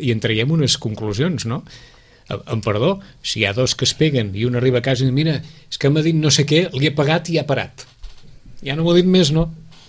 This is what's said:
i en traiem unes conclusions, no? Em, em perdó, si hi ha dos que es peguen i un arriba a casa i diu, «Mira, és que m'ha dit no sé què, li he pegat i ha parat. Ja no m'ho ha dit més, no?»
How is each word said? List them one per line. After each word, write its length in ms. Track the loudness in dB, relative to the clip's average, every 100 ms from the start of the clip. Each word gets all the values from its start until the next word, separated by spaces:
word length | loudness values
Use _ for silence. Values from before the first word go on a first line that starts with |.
i 100 | -2
en 80 | 0
traiem 320 | 0 0 0
unes 240 | 2 2 0
conclusions, 680 | -4 -6 -4 -2 -2 -2 -4
no? 140 | -8 -10 -20 -20 -20 _ -20 -12
Em, 120 | -12 -6 -4
em 60 |
perdó, 320 | -2 0 0 -2 -8 -14
si 200 | -8 -2
hi 40 | 0
ha 60 |
dos 220 | 2 -2 0
que 80 | -2
es 80 |
peguen 380 | 0 0 0 -2
i 120 | -2 -2
un 80 | 0
arriba 220 | 2 2
a 60 | 0
casa 180 | 0
i 60 | 0
diu, 40 |
«Mira, 220 | 2 0 -2 -6 -18 -14
és 80 | -2
que 120 | 0
m'ha 120 | 2
dit 140 | 2 2
no 140 | 2
sé 120 | 2 4
què, 160 | 2 2
li 140 | 0 0
he 60 | 0
pegat 340 | 0 0 0
i 80 | -2
ha 80 | 0
parat. 380 | -2 -4 -10 -20 -18 -16 -16 -20 -20 -20 -12
Ja 120 | -6 0
no 60 |
m'ho 100 | 2
ha 40 | 4
dit 80 | 6
més, 240 | 4 4
no?» 160 | 2 0 -4 -18 -20